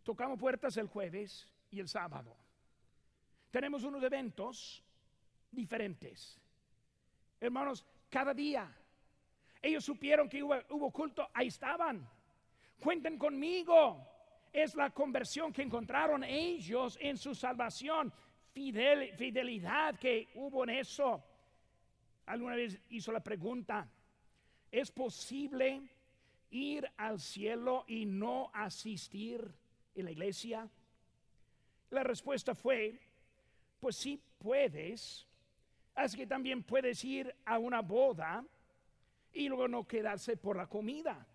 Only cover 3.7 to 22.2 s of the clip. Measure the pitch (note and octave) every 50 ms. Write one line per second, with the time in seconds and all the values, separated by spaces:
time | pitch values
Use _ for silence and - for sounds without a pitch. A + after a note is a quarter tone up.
3.7 | C#4+ C#4 A3 C#4+ C#4 C#4 B3+ B3+ C#4 C4+ C4 A3 - - G3 B3 A#3+ - - -
4.7 | - - _ _ _ _ _ _ _ _ _ _ _ _ _ _ - B3+ A3+ D#3
5.7 | A#3 A3+ G#3+ G3+ D#3+ - - B2 - - - - - - _ _ _ _ _ _
6.7 | _ _ _ _ _ _ _ _ _ _ _ _ _ _ - A#3+ B3 C4 C#4 C#4
7.7 | C4 - - - - - _ _ - C4 C4+ C#4 C4+ A#3 D4 D4+ C#4+ B3 G3 D3+
8.7 | A#2+ - - _ _ _ _ _ _ _ _ _ _ _ _ - - - - C#4+
9.7 | D#4 D4+ - - C#4+ - C#4 C#4+ D4+ D4+ D4 - - C#4 C#4+ C#4+ C#4 B3+ A#3 -
10.7 | C#4 D4 C#4+ C4 - - D#4+ D4+ A#3 - - - - A#3+ B3+ B3 - - C#4 C4
11.7 | D#4 E4+ F4 D#4 B3 F#3 C3 A2+ - - _ _ _ _ _ _ _ _ - -
12.7 | _ _ - D4 F4+ E4 B3+ D#4+ D#4+ A3+ C4 D4 C#4+ C4+ C#4+ E4 F4+ F#4 E4+ F4
13.7 | E4+ E4 D4+ A#3+ E3+ C#3 C3 - - - - - - - _ - - D4 D#4 C4
14.7 | - D4+ C#4+ C4+ - - C#4+ C#4 A#3 - A#3+ - - C#4+ E4 D#4 - C4+ C4+ B3
15.7 | G#3+ A#3 A3+ - B3 C#4 D#4 D#4 D4+ C4+ C4 B3 C4 D4+ E4 F4 F4 D#4 F3 E3
16.7 | A3 B3 C4 A#3 - - - C#4+ C#4 G#3 - C#4 B3 - - B3+ B3+ A#3+ A#3+ A3+
17.7 | - - B3 D4 D#4+ D#4+ D4 G#3 - - - - _ _ _ _ _ C4+ C#4 C4+
18.7 | G#3+ G#3+ B3 C#4+ D4 D4 C4+ - - D#3+ B3 C4 G#3+ B3+ B3 B3 A#3 G3+ E3+ E3+
19.7 | A#3+ D4 D#4 D#4 B3+ - - C4 A#3 A3+ - - - - C4+ C#4 C4+ C4 B3+ A#3
20.7 | A3+ C4+ B3+ - - - C#4+ B3+ A3 D3 - - - _ _ _ _ _ _ _
21.7 | _ _ _ _ _ _ _ _ _ _